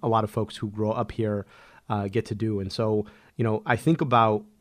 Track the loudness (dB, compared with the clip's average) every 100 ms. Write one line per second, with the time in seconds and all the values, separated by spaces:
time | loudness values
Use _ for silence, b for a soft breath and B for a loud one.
0 | 0 0 0 -2 -4 -6 -8 -2 -2 -2
1 | -4 -4 -2 -2 -6 b b b -6 -4
2 | -2 -2 -2 -2 -2 -2 -4 -2 0 0
3 | -2 b b -2 0 0 0 0 2 0
4 | 4 4 6 2 -2 _